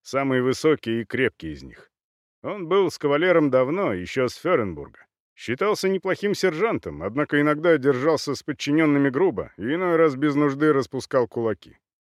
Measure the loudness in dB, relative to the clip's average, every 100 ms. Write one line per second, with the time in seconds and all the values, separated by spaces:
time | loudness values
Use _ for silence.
0 | -8 -4 0 0 0 0 2 0 -2 -4
1 | -4 -2 -2 -2 -12 -14 -16 -20 -20 _
2 | _ _ _ _ -12 -10 -2 0 0 -2
3 | 0 2 4 4 4 2 2 0 -2 -4
4 | -4 -2 -2 -2 0 0 0 -6 -12 -18
5 | _ _ _ _ -8 -2 0 0 0 -2
6 | -2 -2 -2 0 0 0 -2 -2 -6 -8
7 | -4 -2 0 2 2 2 4 4 4 2
8 | 2 0 -2 -6 -8 -8 -2 2 4 2
9 | 2 2 0 0 -8 -8 -6 -2 0 2
10 | 2 2 0 2 0 2 2 2 -2 -8
11 | -2 -2 0 -2 -4 -4 -10 -20 _ _